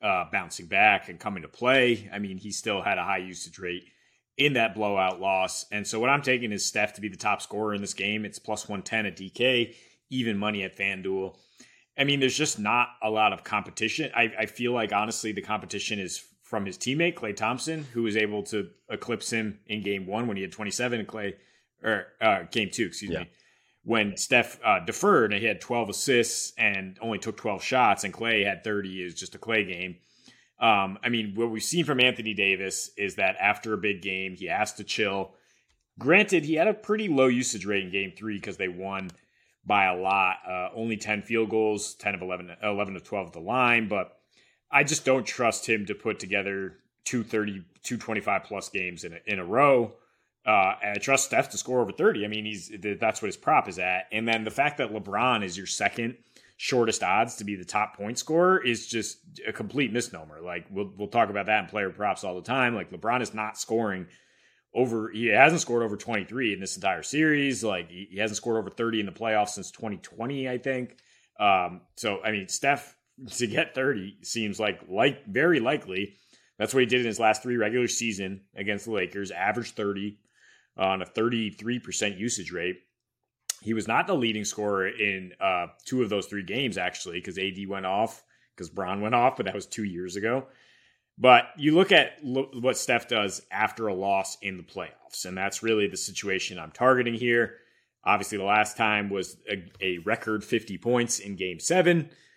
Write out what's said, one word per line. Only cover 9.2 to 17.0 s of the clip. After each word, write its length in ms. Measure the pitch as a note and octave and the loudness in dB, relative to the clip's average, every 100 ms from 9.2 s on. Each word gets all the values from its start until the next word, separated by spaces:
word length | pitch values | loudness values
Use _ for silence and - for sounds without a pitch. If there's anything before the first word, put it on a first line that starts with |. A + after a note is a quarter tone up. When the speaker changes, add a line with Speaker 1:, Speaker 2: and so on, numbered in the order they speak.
| F#2+ | -10
Speaker 1:
K, 440 | - B2+ B2 A2+ - - _ - | 0 2 2 0 -6 -20 _ -8
even 260 | B2+ A#2 G2+ | -4 -2 -2
money 280 | G#2 G#2 | -2 -4
at 120 | F#2+ - | -6 -4
FanDuel. 580 | G2 F#2 F#2+ F#2+ F#2+ - _ - - _ _ - | -4 -4 -4 -4 -4 -10 _ -20 -20 _ _ 0
I 80 | |
mean, 160 | C#3 C#3+ | 2 4
there's 160 | C3 C3 | 2 2
just 220 | D3+ - | -2 0
not 300 | G#2 A#2+ A#2+ - | 0 2 0 -2
a 80 | A2 | -2
lot 220 | A2 G#2+ | 4 4
of 100 | F#2 | 2
competition. 680 | - G#2+ - - A2 - D3+ | -2 -4 -4 -4 -2 -2 -2
I, 180 | A#2 A#2 G#2+ | 0 0 0
I 80 | G#2+ | -6
feel 260 | - A#2+ | -2 -2
like, 200 | A#2+ A2 | 0 0
honestly, 400 | G#2 G#2+ A2 A2 | 0 0 -2 -4
the 100 | G2+ | -6
competition 560 | G2 G#2+ F#2+ G#2 - G#2 | -4 -6 -6 -8 -6 -6
is 240 | F2+ - - _ | -6 -10 -14 _
from 240 | _ A2 G2 | _ -6 -4
his 100 | F2 | -6
teammate, 380 | B2+ C#3+ | -2 0